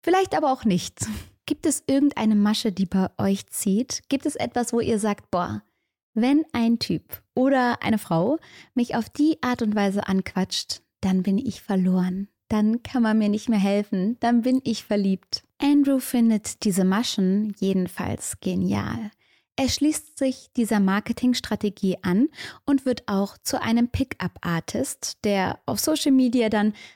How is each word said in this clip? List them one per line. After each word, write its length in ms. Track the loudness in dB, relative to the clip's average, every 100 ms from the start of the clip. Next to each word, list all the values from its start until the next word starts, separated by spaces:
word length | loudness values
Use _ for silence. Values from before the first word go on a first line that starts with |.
Vielleicht 340 | 2 2 2 0
aber 140 | 0
auch 140 | 0 2
nicht. 340 | 0 -2 -10 -10 -8 -14 _ -8
Gibt 180 | -2 -2
es 160 | -2 0
irgendeine 480 | 2 2 2 2 4
Masche, 360 | 2 2 -2
die 140 | -2 0
bei 240 | 0 -2 -2
euch 300 | -2 -2 -4
zieht? 560 | -6 0 0 -2 -8 _
Gibt 200 | -4 -2
es 80 | -4
etwas, 360 | -4 -4 -2
wo 80 | -2
ihr 200 | 0 0
sagt, 320 | -2 -4 _
"Boah, 320 | -4 -2 -6 _ _ _ _ _
wenn 300 | 0 2 2 2
ein 240 | 0 2 0
Typ 460 | -2 -6 _ -20 _
oder 480 | 0 2 2 2 -2
eine 160 | -2 -2
Frau 400 | 0 0 2 -2 -6 -20 -8 -4
mich 180 | -2 -4
auf 140 | -6
die 320 | 0 0 2
Art 220 | -2 -2
und 100 | 0
Weise 340 | 0 0 0 0
anquatscht, 760 | -2 0 -4 -4 -4 -8 -12 _ _
dann 220 | 0 0
bin 160 | 2 0
ich 240 | -2 -8
verloren. 640 | -4 0 2 2 0 -2 -8 _ _
Dann 340 | 0 2 0
kann 180 | -4 0
man 160 | 2 2
mir 120 | 2
nicht 200 | 0 0
mehr 80 | 2
helfen. 600 | 2 0 0 -2 -2 0
Dann 240 | 2 2
bin 180 | 2 0
ich 200 | -2 -6
verliebt." 600 | -2 0 0 -2 _ -14 _ _
Andrew 400 | 4 4 4 2
findet 680 | 0 2 4 2 -2 -4 -2
diese 180 | 2
Maschen 720 | 2 2 0 0 2 2 -2 -2
jedenfalls 800 | -2 0 -2 -6 -6 -6 -8 -6
genial. 680 | -4 -2 0 -2 -4 -6 -8 _ _ _ _ -4
Er 120 | -2
schließt 480 | 0 0 0 -8 -2
sich 320 | -2 -2 -8 -4
dieser 240 | 0 2
Marketingstrategie 1160 | 2 0 -2 0 0 0 -2 -4 -4 -2 -2 -2
an 260 | 0 2 2 -2 -16 -12 0
und 200 | 0 0
wird 180 | -4 -2
auch 300 | -2 -2 -6
zu 240 | -6 -4
einem 260 | 0 0 0
Pickup-Artist, 1400 | -2 -4 -4 -8 -6 -4 -4 -4 -6 -6 -6 -12 -6
der 360 | -2 0 -2 -4 -6
auf 140 | -4
Social 320 | -2 0 2
Media 380 | 4 4 2 2
dann 240 | 2 0 -2 -16